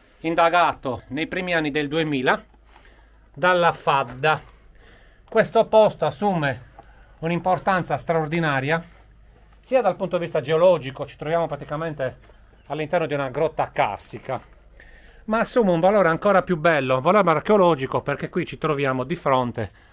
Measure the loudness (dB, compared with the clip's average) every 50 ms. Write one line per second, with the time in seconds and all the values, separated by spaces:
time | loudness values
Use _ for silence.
0 | _ _ _ _ -6 -4 0 2 2 4 4 4 2 2 0 -4 -6 -8 -8 -8
1 | -10 -10 -8 -8 -8 -6 -6 -6 -4 -2 -2 -2 -2 -2 -2 -2 -4 -2 -2 -2
2 | -2 -2 -2 -2 0 0 -2 -2 -4 _ _ _ _ _ -20 -20 -20 -20 -20 -20
3 | -20 _ _ _ _ _ _ -2 0 2 2 4 2 2 0 0 0 0 0 0
4 | 0 -4 -6 -4 0 0 0 -2 -4 -10 -20 -20 -20 -20 -20 -20 -20 -20 -20 -20
5 | -20 -20 _ _ _ -4 0 0 0 2 2 0 2 4 6 4 4 4 2 0
6 | -4 -4 -2 -2 -2 -2 0 0 -2 -2 -4 -6 -10 -20 -20 -20 -20 -20 -20 -20
7 | -20 -20 -14 -8 -6 -4 -4 -2 0 0 0 0 0 0 -2 -2 -2 -4 -4 -4
8 | -2 -2 -2 -2 -2 -2 -2 -2 0 0 0 -2 -2 -2 -2 -2 -4 -8 -18 -20
9 | -20 -20 _ _ _ -20 -20 _ _ _ _ _ _ -2 0 2 2 0 -2 -2
10 | -4 -4 -4 -4 -4 -4 -4 -4 -2 0 2 4 6 4 4 4 0 -6 -10 -10
11 | -10 -12 -12 -10 -6 -2 -2 -2 -2 -2 -4 -8 -10 -8 -8 -8 -6 -8 -6 -6
12 | -6 -6 -8 -10 -18 -20 -20 _ _ -20 _ _ _ -10 -8 -6 -4 -2 -2 -2
13 | -2 -2 -2 -4 -4 -4 -2 -2 -2 -2 -2 -2 -4 -4 -2 0 0 0 -2 -6
14 | -10 -14 -16 -14 -10 -8 -10 -10 -10 -14 -20 _ _ _ -20 -20 -20 -20 -20 -20
15 | -20 -20 -20 -16 -8 -4 -2 -2 -2 0 2 2 4 4 4 4 4 4 4 4
16 | 4 2 2 2 2 2 4 4 2 2 0 0 2 2 2 2 2 0 0 0
17 | 2 4 4 4 4 4 2 0 2 2 4 6 6 4 4 2 -2 -4 -4 -4
18 | -4 -4 -6 -6 -6 -6 -6 -6 -6 -6 -6 -6 -4 -2 -2 -2 -2 -2 -2 -2
19 | -4 -6 -6 -4 0 2 2 2 2 0 -2 -4 -6 -8 -8 _ _ _